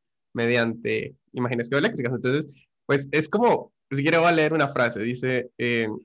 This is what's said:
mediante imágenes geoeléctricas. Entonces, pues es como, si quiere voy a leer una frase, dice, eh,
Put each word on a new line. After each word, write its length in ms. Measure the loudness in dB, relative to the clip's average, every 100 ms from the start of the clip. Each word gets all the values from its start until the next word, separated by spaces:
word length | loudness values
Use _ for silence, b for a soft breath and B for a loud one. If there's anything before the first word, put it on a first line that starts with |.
| _ _ _
mediante 840 | -2 0 2 0 -2 -4 -4 -6 -14 _
imágenes 360 | -6 -4 -2 -2
geoeléctricas. 460 | 0 0 -2 -4
Entonces, 320 | -2 -2 -2 -4 B B _ -2
pues 180 | -2 0
es 160 | -2 0
como, 420 | 2 2 2 -2 _ -8
si 100 | -2
quiere 140 | 2 4
voy 120 | 4
a 40 |
leer 220 | 4 2
una 120 | 2 0
frase, 340 | 2 0 0
dice, 500 | -4 -2 -2 -2 -4 -4
eh, 280 | -2 0 -2 -4